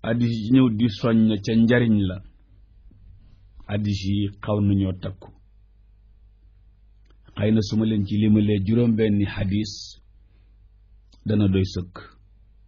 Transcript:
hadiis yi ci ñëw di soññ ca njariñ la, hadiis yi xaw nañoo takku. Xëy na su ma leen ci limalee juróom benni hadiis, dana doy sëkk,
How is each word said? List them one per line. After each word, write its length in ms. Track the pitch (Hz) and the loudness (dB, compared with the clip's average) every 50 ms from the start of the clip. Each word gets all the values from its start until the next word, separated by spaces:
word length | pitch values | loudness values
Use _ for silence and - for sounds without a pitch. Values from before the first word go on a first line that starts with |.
| - | -2
hadiis 280 | 110 117 120 120 117 | -2 -2 0 0 0
yi 120 | 117 113 104 | 0 -2 0
ci 80 | 110 127 | 2 4
ñëw 140 | 131 131 123 | 4 4 4
di 180 | 110 104 120 117 | 2 0 -2 -2
soññ 400 | 104 - - 120 113 113 110 110 107 98 | -2 -2 0 2 2 4 4 2 0 -2
ca 100 | 101 120 113 | -2 0 2
njariñ 400 | 113 113 113 120 123 123 113 107 101 98 | 2 4 4 4 2 4 2 2 0 0
la, 100 | 92 90 95 - - - _ _ _ - - - _ _ - - - - - - - - - - - - - - - - - - | -2 -4 -8 -14 -20 -20 _ _ _ -20 -20 -20 _ _ -20 -20 -20 -20 -20 -20 -20 -20 -20 -20 -20 -20 -20 -20 -20 -20 -20 -10
hadiis 340 | - 104 104 104 104 101 98 95 | -6 -6 -4 -2 -2 -2 -2 -2
yi 260 | 95 101 101 104 101 101 - | -2 0 0 -2 -2 -6 -8
xaw 180 | - - 104 104 | -4 -2 -2 0
nañoo 320 | 104 101 101 98 98 95 90 | 2 2 2 2 0 -2 -4
takku. 360 | 92 - 104 101 - - - - _ _ _ _ - - _ _ _ - - - - - - - - - - _ _ _ - _ - _ - _ _ _ _ _ _ _ _ - _ _ - - | -6 -10 -12 -12 -12 -20 -20 -20 _ _ _ _ -20 -20 _ _ _ -20 -20 -20 -20 -20 -20 -20 -20 -20 -20 _ _ _ -20 _ -20 _ -20 _ _ _ _ _ _ _ _ -20 _ _ -20 -8
Xëy 160 | - 101 107 | -2 0 2
na 100 | 110 110 | 2 2
su 120 | 104 101 107 | 0 0 -2
ma 100 | 107 110 | -2 0
leen 200 | 110 110 107 101 | 0 0 -2 -2
ci 100 | 98 107 | -2 -2
limalee 460 | 104 110 110 107 107 104 104 104 101 95 | 0 2 4 4 4 4 2 0 0 0
juróom 280 | 95 113 117 120 117 113 | 0 0 2 2 2 2
benni 300 | 107 110 107 104 101 101 | 0 0 0 2 0 -2
hadiis, 480 | 98 - 101 101 95 98 104 107 104 - - - - - - _ _ _ - - _ _ _ _ _ - _ - - _ _ _ _ - - _ _ - - _ | -2 -4 -6 -4 -2 -2 -4 -4 -6 -10 -16 -18 -20 -20 -20 _ _ _ -20 -20 _ _ _ _ _ -20 _ -20 -20 _ _ _ _ -20 -20 _ _ -20 -14 _
dana 220 | 101 107 104 104 | -2 0 2 2
doy 180 | 98 95 95 95 | 2 2 0 -2
sëkk, 280 | 92 - 95 87 90 - - - - - _ _ _ _ _ - _ _ _ _ | -2 -4 -10 -10 -10 -16 -20 -20 -20 -20 _ _ _ _ _ -20 _ _ _ _